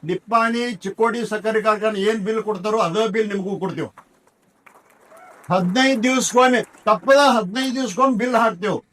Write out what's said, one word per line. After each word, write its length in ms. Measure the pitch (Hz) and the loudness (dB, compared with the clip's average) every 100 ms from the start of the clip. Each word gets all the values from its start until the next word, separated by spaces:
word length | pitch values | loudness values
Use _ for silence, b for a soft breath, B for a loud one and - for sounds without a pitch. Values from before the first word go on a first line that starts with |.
| 160 | -6
ನಿಪ್ಪಾಣಿ, 540 | 185 - 226 226 233 247 202 | -8 0 0 2 -2 -4 -6
ಚಿಕ್ಕೋಡಿ 380 | 196 190 226 233 220 | -10 -2 0 0 -4
ಸಕ್ಕರೆ 280 | 208 202 220 214 | -4 -2 0 0
ಕಾರ್ಖಾನೆ 380 | 214 220 208 202 | 0 -2 0 -2
ಏನ್ 100 | 226 196 | -2 -2
ಬಿಲ್ 140 | 220 208 | -4 -4
ಕೊಡ್ತಾರೋ 300 | 196 196 220 180 | -4 -2 0 0
ಅದೇ 180 | 180 220 208 | 0 -2 0
ಬಿಲ್ 140 | 214 | -2
ನಿಮಗೂ 240 | 196 185 185 | -4 -6 -6
ಕೊಡ್ತೀವಿ. 260 | 180 - 151 - _ _ _ _ _ _ - _ _ _ _ - - - - | -6 -6 -10 -12 _ _ _ _ _ _ -20 _ _ _ _ -20 -20 -20 -4
ಹದಿನೈದು 480 | 180 180 214 269 269 240 | -2 0 2 2 2 0
ದಿವ್ಸಕ್ಕೊಮ್ಮೆ, 560 | 262 - 240 254 247 - - - | 0 0 4 4 4 -2 -6 0
ತಪ್ಪದ 320 | 214 - 277 285 233 | 0 4 6 6 4
ಹದಿನೈದು 380 | 190 226 262 254 | 0 -4 -4 -2
ದಿವ್ಸಕ್ಕೊಮ್ಮೆ 380 | 254 180 269 233 | -4 0 0 2
ಬಿಲ್ 180 | 247 233 226 | 0 2 0
ಹಾಕ್ತೇವೆ. 340 | 175 202 170 _ | -2 -4 -6 _